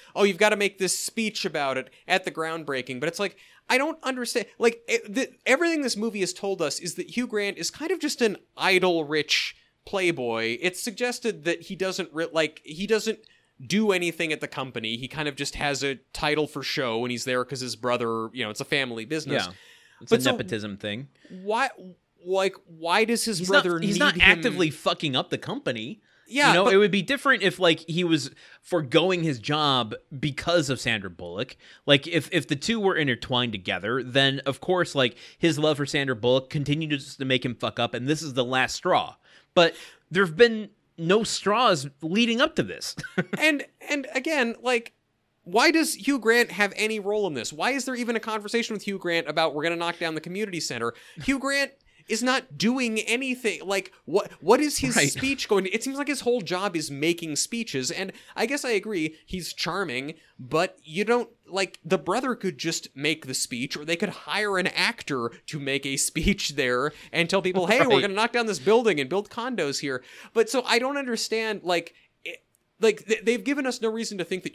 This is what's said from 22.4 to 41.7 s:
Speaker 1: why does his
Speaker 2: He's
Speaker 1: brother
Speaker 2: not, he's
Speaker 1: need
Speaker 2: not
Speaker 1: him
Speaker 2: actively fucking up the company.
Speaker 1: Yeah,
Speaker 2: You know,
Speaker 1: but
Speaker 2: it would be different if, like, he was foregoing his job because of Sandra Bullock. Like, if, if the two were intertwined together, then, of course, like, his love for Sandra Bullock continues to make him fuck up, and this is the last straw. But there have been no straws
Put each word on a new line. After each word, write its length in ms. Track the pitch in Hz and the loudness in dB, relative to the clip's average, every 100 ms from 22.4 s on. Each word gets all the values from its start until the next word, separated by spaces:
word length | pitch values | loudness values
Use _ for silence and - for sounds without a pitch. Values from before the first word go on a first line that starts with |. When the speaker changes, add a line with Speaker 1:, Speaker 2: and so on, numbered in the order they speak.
| 190 190 - | 0 -2 -12
Speaker 1:
why 380 | 165 165 190 226 | -8 0 2 4
does 180 | 233 | 2
his 140 | 226 180 | 0 -2
Speaker 2:
He's 100 | 180 | 4
Speaker 1:
brother 220 | 190 180 | 4 4
Speaker 2:
not, 80 | 170 | 2
he's 120 | 196 | 0
Speaker 1:
need 40 | 175 | 4
Speaker 2:
not 140 | - 170 | 4 6
Speaker 1:
him 40 | |
Speaker 2:
actively 480 | 185 208 240 180 160 | 6 6 4 2 0
fucking 460 | 139 190 175 156 127 | 2 0 0 0 -2
up 140 | - | -2
the 80 | 147 | -4
company. 640 | - 240 156 117 113 220 _ _ - | -6 -6 -4 -4 -6 -10 _ _ -6
Speaker 1:
Yeah, 200 | 269 285 | 2 6
Speaker 2:
You 60 | |
know, 100 | 180 | 6
Speaker 1:
but 100 | 196 | 6
Speaker 2:
it 40 | 196 | 6
would 120 | 208 | 6
be 120 | 202 | 4
different 420 | 170 269 277 240 | 0 0 2 4
if, 140 | 185 180 | 2 4
like, 180 | 180 165 - | 4 4 0
he 140 | 165 | 0
was 300 | 175 160 127 - - - | 2 2 0 -12 -20 -20
foregoing 640 | - 175 135 156 180 180 | -4 -2 2 4 4 2
his 160 | 160 127 | 0 -2
job 560 | 104 147 147 127 110 120 - 139 | -2 0 2 2 0 -6 -12 -6
because 500 | 151 135 - 175 139 | -4 -2 2 2 2
of 120 | 123 | 0
Sandra 280 | 123 110 95 | 0 -2 -4
Bullock. 480 | 85 87 90 131 - - - - | -10 -10 -8 -8 -10 -20 -6 4
Like, 200 | 143 156 | 4 4
if, 200 | 170 - | -2 0
if 160 | 180 - | -2 0
the 80 | 143 | -2
two 240 | - 226 | -2 0
were 160 | 196 156 | 2 2
intertwined 560 | 143 113 - 123 120 | 0 -2 -2 0 0
together, 500 | 104 92 92 101 131 | -2 -4 -4 -2 -4
then, 380 | 127 127 135 135 | 0 2 2 2
of 160 | - 131 | -4 -4
course, 340 | - 185 160 143 | 0 0 2 2
like, 200 | 127 - - - | 0 -2 -14 -2
his 180 | 170 147 | 0 2
love 180 | 156 143 | 2 2
for 100 | 139 | 0
Sandra 300 | 151 139 117 | -2 -2 0
Bullock 340 | 123 131 131 | 4 2 2
continues 640 | 151 139 147 156 143 117 - | -4 -2 -2 0 -4 -6 -8
to 80 | |
make 200 | 135 127 | 0 0
him 100 | 131 | 0
fuck 240 | 113 117 110 | -4 -6 -2
up, 160 | 120 | -2
and 140 | 117 127 | -2 -2
this 140 | 156 | -2
is 120 | 160 | -2
the 100 | 127 | -2
last 300 | 123 131 123 | 0 0 0
straw. 400 | - 180 151 82 - _ - _ | -2 0 2 0 -8 _ -20 _
But 200 | - 170 - - - _ | 4 4 2 -10 -20 _
there 160 | 165 185 | 0 2
have 100 | 156 | 6
been 340 | 233 220 208 _ _ - | 6 6 -6 _ _ -4
no 240 | 165 208 | 2 2
straws 640 | 220 - 196 214 247 | 2 -2 0 4 4